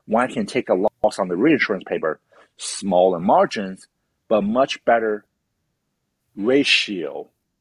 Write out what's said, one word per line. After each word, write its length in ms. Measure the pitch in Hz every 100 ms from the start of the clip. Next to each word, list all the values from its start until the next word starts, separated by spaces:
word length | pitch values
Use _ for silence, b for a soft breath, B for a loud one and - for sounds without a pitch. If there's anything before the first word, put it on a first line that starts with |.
Why 200 | - 110
I 20 | 127
can't 220 | - 104
take 200 | 127 113
a 60 |
loss 440 | 95 107 _ 104 -
on 100 | 92
the 80 | 87
reinsurance 480 | 143 139 - 95
paper?" 360 | - 85 78 76 _ b b _
Smaller 600 | - - 98 90 92 87
margins, 720 | 95 160 262 113 95 95 - _ _ _ _
but 140 | 104
much 400 | 101 120 139 -
better 400 | - 117 110 104 _ _ _ _ _ _ _ _ _ _ _ -
ratio 920 | 104 139 131 - - 95 76 71 - _ _ _